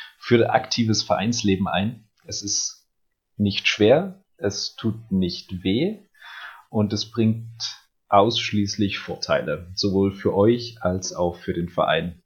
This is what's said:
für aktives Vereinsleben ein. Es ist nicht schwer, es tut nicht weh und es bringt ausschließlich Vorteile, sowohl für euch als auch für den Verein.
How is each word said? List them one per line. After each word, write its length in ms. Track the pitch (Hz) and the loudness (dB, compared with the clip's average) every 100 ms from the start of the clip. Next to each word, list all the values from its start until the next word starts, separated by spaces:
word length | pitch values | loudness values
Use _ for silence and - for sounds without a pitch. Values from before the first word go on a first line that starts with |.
| - _ | -20 _
für 320 | - 120 - | 2 4 4
aktives 520 | - - - 110 107 | 2 0 0 2 2
Vereinsleben 640 | - - 107 117 104 95 90 | 0 0 0 0 2 2 2
ein. 400 | 80 104 120 _ _ - | 0 -2 -4 _ _ -14
Es 180 | - | -10
ist 440 | 101 - - - _ _ _ _ _ - | -6 -4 -4 -8 _ _ _ _ _ -2
nicht 300 | 101 - - | -2 0 -2
schwer, 560 | - 104 151 196 - _ _ | 4 6 6 2 -8 _ _
es 380 | 104 - - - | -4 -4 -8 -6
tut 360 | 113 - - | -4 -4 -2
nicht 520 | 95 90 - - 92 | 0 0 -2 -10 -4
weh 360 | 95 110 180 214 _ _ - - - - - | 0 0 0 -4 _ _ -20 -18 -18 -20 -4
und 240 | 107 104 | 0 0
es 180 | 104 - | 0 -4
bringt 680 | 120 110 113 - - - - _ _ - | 0 2 0 -6 -12 -12 -12 _ _ 2
ausschließlich 920 | 101 113 117 - 104 101 - 101 - | 4 4 2 -2 -2 -2 0 -2 -4
Vorteile, 680 | - 78 - 71 64 76 85 | -8 -8 -2 -2 0 -6 -8
sowohl 380 | 92 101 95 98 | -4 0 2 0
für 220 | - 101 | 0 0
euch 440 | 95 107 120 - - | 4 4 4 -2 -6
als 320 | 92 92 - | -4 -4 -6
auch 220 | - 87 87 | -4 -4 -4
für 180 | - | -6
den 140 | 87 85 | -4 -4
Verein. 520 | - - 80 87 - | 0 2 0 -2 -8